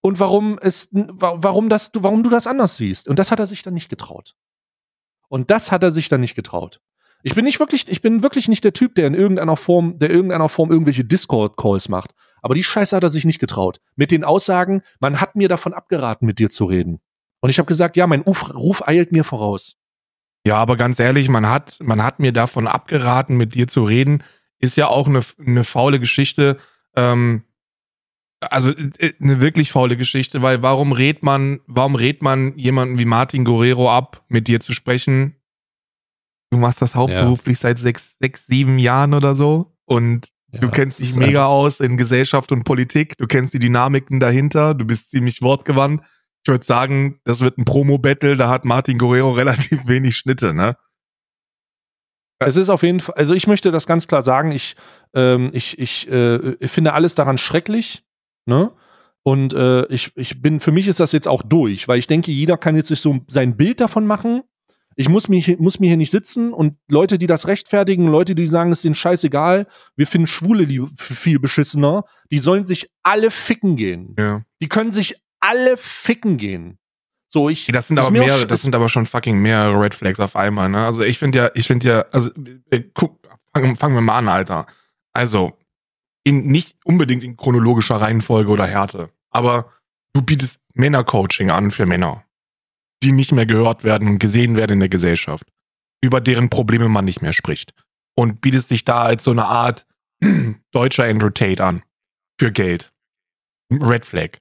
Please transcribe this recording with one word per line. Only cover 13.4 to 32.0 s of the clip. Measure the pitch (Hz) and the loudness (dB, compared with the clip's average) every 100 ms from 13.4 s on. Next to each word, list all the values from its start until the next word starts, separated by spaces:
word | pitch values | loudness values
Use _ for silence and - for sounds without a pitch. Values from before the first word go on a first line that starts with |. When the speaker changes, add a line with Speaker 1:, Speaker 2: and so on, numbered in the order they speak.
| 131 - 92 - _ - | -4 -2 -4 -4 _ -4
Speaker 1:
Mit | 143 | 0
den | 165 | 0
Aussagen, | 151 180 - 185 180 196 - _ | 2 0 2 0 0 -2 -6 _
„Man | 135 143 | -4 -2
hat | 190 | -4
mir | 208 190 | 0 0
davon | 175 - | 0 -4
abgeraten, | 180 _ 170 131 107 117 | -10 _ -4 -4 -2 -4
mit | 101 | 0
dir | 107 | -2
zu | - 98 | 0 0
reden.“ | 92 85 82 _ _ _ _ | 0 -2 -6 _ _ _ _
Und | 131 | -2
ich | 131 | 0
hab | 165 | 0
gesagt, | 165 170 170 | 0 0 2
„Ja, | 180 | 2
mein | 147 - | 2 0
Uf-, | 185 - | -2 -4
Ruf | 139 151 196 - | -4 -2 -2 0
eilt | 165 170 | 0 2
mir | 165 | 0
voraus.“ | 151 123 107 98 - _ _ _ _ _ _ _ - | 0 -4 -4 -6 -10 _ _ _ _ _ _ _ 0
Speaker 2:
Ja, | 107 | 2
aber | 113 123 | 2 2
ganz | 120 127 | 0 0
ehrlich, | 120 139 131 | 2 2 2
„Man | 120 107 | 2 2
hat, | 131 - - | 0 -4 -12
man | 143 110 | -4 0
hat | 113 - | -2 0
mir | 135 | -2
davon | 120 117 - 113 | 0 -2 -2 -4
abgeraten, | - - 156 123 123 131 127 | -4 -4 -4 0 -2 0 0
mit | 113 | 0
dir | 120 120 | -2 -2
zu | - | 0
reden“, | 107 113 135 147 - _ _ _ | 2 2 2 0 -4 _ _ _
ist | 127 143 | -2 0
ja | 147 | 0
auch | 127 139 | 2 2
eine, | 135 117 - | 0 -2 -8
eine | 135 123 | 0 0
faule | 117 - 131 143 | 0 0 2 2
Geschichte. | 120 - 139 - 143 139 _ _ _ | 0 -2 -2 2 0 0 _ _ _
Ähm, | - 123 123 120 117 - _ _ _ _ _ _ _ _ _ | -2 0 2 0 -2 -6 _ _ _ _ _ _ _ _ _
also, | - 135 131 | -4 0 0
äh, | 151 143 - 165 - | -2 -8 -4 -4 0
eine | 139 135 | 0 2
wirklich | 139 160 151 | 2 2 0
faule | 139 127 120 | 2 0 0
Geschichte, | 123 135 131 143 | -2 -4 -4 -2
weil | 127 127 | 0 2
warum | 127 135 143 | 2 0 0
rät | 123 135 151 | 2 0 0
man, | 143 139 135 139 _ | 0 0 0 -4 _
warum | 123 135 | -2 0
rät | 135 | 2